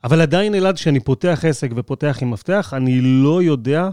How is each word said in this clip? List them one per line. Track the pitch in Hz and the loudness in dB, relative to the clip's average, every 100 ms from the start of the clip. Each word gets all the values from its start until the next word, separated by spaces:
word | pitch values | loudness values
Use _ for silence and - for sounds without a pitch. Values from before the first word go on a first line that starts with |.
אבל | 120 160 | 2 2
עדיין, | 160 170 208 202 | 2 2 0 0
אלעד, | 190 180 | 0 0
כשאני | - 139 | 0 0
פותח | 117 131 180 165 165 | 0 -2 0 0 -2
עסק | 147 139 113 | -2 -4 -6
ופותח | 123 135 147 131 | -6 -4 -4 -2
עם | 127 | -4
מפתח, | 113 - 190 190 135 | -6 -2 -4 -2 -4
אני | 131 127 | 0 2
לא | 127 131 135 170 | 4 4 4 4
יודע | 175 143 117 147 185 | 2 0 0 -2 -2